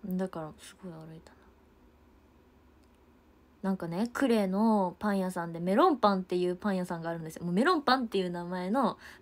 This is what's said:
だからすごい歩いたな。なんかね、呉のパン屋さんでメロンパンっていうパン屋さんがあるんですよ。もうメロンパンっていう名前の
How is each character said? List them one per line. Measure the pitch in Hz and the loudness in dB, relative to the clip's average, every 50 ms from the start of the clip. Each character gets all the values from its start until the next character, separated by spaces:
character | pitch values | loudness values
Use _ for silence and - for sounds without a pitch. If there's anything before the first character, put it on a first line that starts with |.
| - | -6
だ | 196 185 185 190 180 | -4 -4 -2 -4 -4
か | - 170 160 | -4 -8 -10
ら | 156 151 - | -10 -12 -16
す | - - - - - | -20 -20 -20 -16 -16
ご | 185 | -16
い | 165 | -14
歩 | 160 160 160 160 | -14 -16 -16 -18
い | 160 | -20
た | 160 - - | -20 -20 -20
な。 | - - - _ _ _ _ _ _ - - _ _ - - _ - _ _ _ _ _ _ _ - _ - _ _ - _ _ _ _ _ _ _ _ _ _ _ _ _ _ _ - | -20 -20 -20 _ _ _ _ _ _ -20 -20 _ _ -20 -20 _ -20 _ _ _ _ _ _ _ -20 _ -20 _ _ -20 _ _ _ _ _ _ _ _ _ _ _ _ _ _ _ -2
な | 190 190 | -2 -2
ん | 185 | -2
か | - 165 | -4 -6
ね、 | 165 175 220 240 - | -4 -2 -4 -4 0
呉 | - 277 269 233 220 202 | 0 2 4 4 2 2
の | 190 185 196 220 226 220 208 190 180 170 - | 2 2 2 4 4 4 4 2 0 -2 -2
パ | - 214 202 | -2 -2 0
ン | 196 | 0
屋 | 185 185 | 0 -2
さ | 185 185 170 | -2 -4 -6
ん | 170 165 | -6 -6
で | 165 | -4
メ | 170 180 190 | 0 2 4
ロ | 226 320 381 | 6 6 6
ン | 320 | 4
パ | 240 - 208 196 | 4 4 2 2
ン | 190 | 2
っ | 185 | 0
て | - 185 | -2 -2
い | 180 180 180 | 0 0 0
う | 180 | -2
パ | 180 - 214 | -2 -2 -2
ン | 196 | -2
屋 | 185 180 | -2 -2
さ | 180 180 165 | -4 -6 -6
ん | |
が | 165 165 | -6 -6
あ | 170 | -6
る | 170 | -6
ん | 160 | -8
で | 160 | -10
す | 160 | -10
よ。 | - - | -8 -6
も | 175 | -2
う | 175 | 2
メ | 185 247 | 2 4
ロ | 339 359 | 4 4
ン | 320 | 2
パ | - - 254 | 4 4 4
ン | 269 254 | 4 2
っ | 226 | -2
て | - 202 | -2 -2
い | 185 | -2
う | 180 | 0
名 | 175 175 175 | -4 -6 -6
前 | 175 180 185 180 185 | -6 -6 -6 -4 -2
の | 208 269 262 196 - - - - - - | 0 2 2 0 0 -2 -12 -20 -20 -20